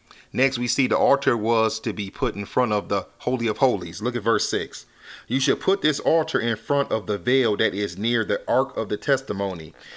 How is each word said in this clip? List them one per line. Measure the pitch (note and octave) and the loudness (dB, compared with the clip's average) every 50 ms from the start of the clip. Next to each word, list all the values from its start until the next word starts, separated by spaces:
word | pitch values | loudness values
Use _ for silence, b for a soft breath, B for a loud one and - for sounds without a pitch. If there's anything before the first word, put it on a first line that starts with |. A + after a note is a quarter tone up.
| B B B B B B | B B B B B B
Next, | B A#2 C3 C3+ C3+ | B 0 0 0 0
we | A#2+ B2 A#2+ | -2 -4 -2
see | - - C3 | 0 0 2
the | A2+ G#2 - | 2 2 4
altar | G2 A#2+ C3+ C3+ - C#3 A#2+ | 4 4 4 4 4 2 2
was | A2+ G#2 A2+ A#2+ A2+ A2 A2 - - | 2 2 2 2 4 2 2 0 -2
to | - A#2 | -4 -4
be | G2 G#2 G#2 F#2+ | -4 -4 -6 -8
put | - - C3 A#2+ - | -4 -2 -2 -2 -2
in | G2+ G2+ | -2 -6
front | - - C3 B2 A2+ | -2 0 0 2 2
of | G#2+ G#2 F2 E2 | 2 0 0 0
the | G2+ G2 F#2 - _ - | -2 -2 -2 -4 _ -6
Holy | - C3 C3 A#2+ A#2 A2 | -2 -2 0 0 0 0
of | G#2 - | 0 4
Holies. | C#3 C3 A2+ F#2 E2+ E2 F2+ F#2 | 4 2 2 2 -4 -6 -8 -4
Look | G#2 B2 B2 | -4 -2 -2
at | A#2 | -2
verse | F#2+ A2+ A2+ G2+ - - | 0 2 2 2 0 0
six. | - G2 E2+ - - - - _ B B B B B B B B | -2 -2 -2 -4 -10 -16 -18 _ B B B B B B B B
"You | A#2 C3+ | -2 0
shall | C3 - F#3+ | 2 2 0
put | - - F#3 G3 G3 | 0 2 0 0 2
this | - D3+ C#3+ - | 0 0 0 0
altar | - C#3 D#3+ E3 D3+ - - C3 | 0 2 2 2 0 0 -2 -2
in | - A#2 A2+ | 0 0 -2
front | - - - C#3+ C#3+ C#3 - | -2 -2 -2 0 0 0 0
of | - A2+ G2+ | -2 -2 -2
the | F#2 G#2 | -2 -4
veil | F#2+ F2 A#2+ C3 C3+ B2 A2+ G2+ | -2 0 2 2 4 4 2 2
that | G2 A2 G#2+ - | 2 0 0 0
is | G2+ G#2 F2+ E2+ | -2 -4 -4 -4
near | F#2 G#2+ A#2 A#2+ A#2 A2 | -4 -2 0 0 0 0
the | F#2 G#2 - - - | 0 -2 -2 0 0
ark | A#2 B2+ C3 C3 - | 0 2 0 0 -2
of | A2+ A2+ G2 | -4 -4 -2
the | G#2+ | -4
testimony, | G2+ - - C#3 C3 - - G2+ G2 G2 G2 F#2 E2 D#2 D#2 - B B B B | -4 0 0 0 0 0 -4 -4 -2 -2 -4 -4 -6 -10 -14 -16 B B B B